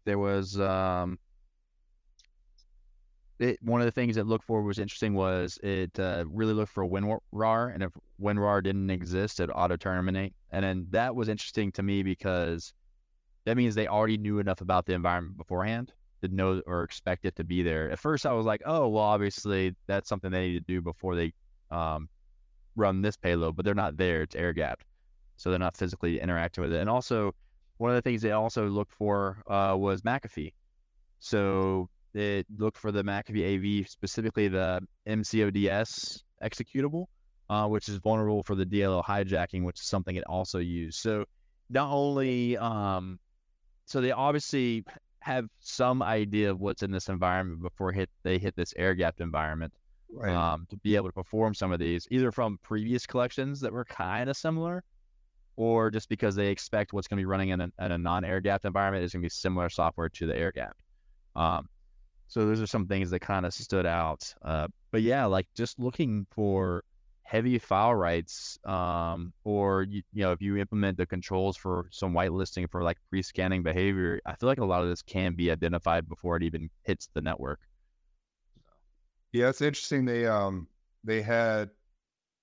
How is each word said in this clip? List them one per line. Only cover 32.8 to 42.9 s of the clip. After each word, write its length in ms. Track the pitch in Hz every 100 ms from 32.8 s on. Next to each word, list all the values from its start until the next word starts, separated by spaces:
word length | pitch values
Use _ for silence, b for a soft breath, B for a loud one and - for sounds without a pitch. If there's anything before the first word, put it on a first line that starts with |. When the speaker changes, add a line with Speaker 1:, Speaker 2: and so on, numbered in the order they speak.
| 107
Speaker 1:
the 120 | 101
McAfee 380 | 101 101 104 107
A 140 | 90 98
V, 260 | 101 104 95
specifically 640 | - 98 - 110 110 104
the 380 | 92 92 92 95 _ 107
M 160 | 110
C 200 | 104 110
O 60 | 104
D 180 | 101 98
S 540 | 101 113 - - - - -
executable, 640 | 110 - 117 135 143 160 185 _ _ _ -
uh, 180 | 104 107
which 220 | 107 -
is 80 | 98
vulnerable 460 | 107 110 107 104
for 120 | 98 98
the 100 | 92
D 180 | 101
L 100 | 98
L 100 | 90
hijacking, 600 | 87 101 98 92 87 92 90
which 140 | -
is 60 | -
something 280 | 98 90 92
it 80 | -
also 340 | 90 92 92
used. 400 | 87 85 82 82
So 260 | 113 107 - _ _ _ -
not 220 | 131 143
only, 640 | 143 143 139 135 123 120 117
um, 640 | 117 110 101